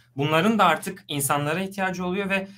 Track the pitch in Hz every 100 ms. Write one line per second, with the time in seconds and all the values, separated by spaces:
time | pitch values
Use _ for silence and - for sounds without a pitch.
0 | _ - 151 160 202 220 180 156 190 -
1 | - 143 139 147 147 175 190 196 185 180
2 | 180 190 196 196 196